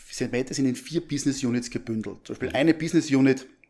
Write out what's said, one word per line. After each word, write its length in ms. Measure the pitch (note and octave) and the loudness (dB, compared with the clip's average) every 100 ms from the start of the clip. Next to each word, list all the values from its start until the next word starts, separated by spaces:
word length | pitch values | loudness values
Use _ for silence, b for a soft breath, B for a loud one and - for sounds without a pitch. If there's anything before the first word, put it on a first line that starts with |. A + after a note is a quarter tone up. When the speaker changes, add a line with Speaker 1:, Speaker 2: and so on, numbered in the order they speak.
| - | -16
Speaker 1:
Segmente 460 | - B2+ A#2+ B2+ | -6 -2 -2 -2
sind 120 | - C3+ | 0 0
in 100 | B2 | 0
vier 240 | - E3 | -4 -6
Business 420 | - C#3+ C#3+ C3 | -4 -2 -2 0
Units 260 | B2 A#2+ A#2+ | 0 -2 -4
gebündelt. 500 | A#2 - A2+ G#2+ F2+ | -8 -6 -6 -6 -10
Zum 120 | - | -12
Beispiel 160 | A2+ B2+ | -8 -4
Speaker 2:
Mhm. 40 | |
Speaker 1:
eine 200 | B2+ D#3+ | 2 4
Business 360 | D#3 D#3+ E3 C#3 | 2 2 0 2
Unit 340 | C3+ C3+ C3 - _ _ | 4 6 4 -2 _ _